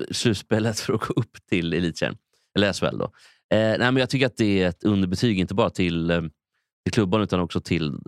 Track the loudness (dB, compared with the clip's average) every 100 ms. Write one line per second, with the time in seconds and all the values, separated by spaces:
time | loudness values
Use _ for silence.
0 | -6 -2 0 0 0 0 0 -4 -2 -2
1 | -2 -2 -4 -8 -4 -2 0 0 -2 -2
2 | -4 -6 _ _ _ 0 0 0 -2 -2
3 | -6 _ -20 _ -2 2 2 2 2 2
4 | 0 0 0 2 2 4 2 0 0 2
5 | 0 0 0 0 0 0 0 0 -2 0
6 | 0 -2 -2 _ _ _ _ _ -2 0
7 | 2 2 2 0 -2 -4 -2 -2 -2 -6